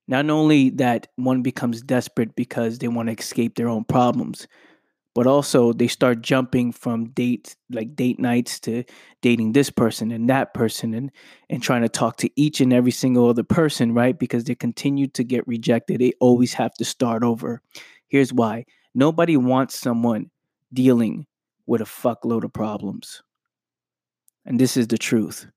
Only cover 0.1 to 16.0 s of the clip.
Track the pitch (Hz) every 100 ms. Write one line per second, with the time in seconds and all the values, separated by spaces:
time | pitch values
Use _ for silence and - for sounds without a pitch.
0.1 | 127 151 151 156 151 131 127 127 117 -
1.1 | - 127 131 127 - 120 113 123 127 -
2.1 | - 113 - 123 - 117 117 120 117 113
3.1 | 110 - - 117 - 120 113 110 143 123
4.1 | - - - - _ _ _ _ _ _
5.1 | - 123 143 143 139 120 117 120 - 131
6.1 | 117 113 135 127 127 123 - 123 113 113
7.1 | 135 123 117 - - - 123 110 151 127
8.1 | - 127 123 120 - - 117 123 - -
9.1 | _ 123 117 110 123 135 - 113 - 110
10.1 | 113 120 135 - - 113 - 117 110 139
11.1 | - - - - 131 - 127 117 - 117
12.1 | - - - 151 151 131 123 123 - 131
13.1 | 123 120 120 - - 160 - 117 117 123
14.1 | - 131 120 117 123 120 - 147 139 135
15.1 | - 120 123 - 117 113 117 - 113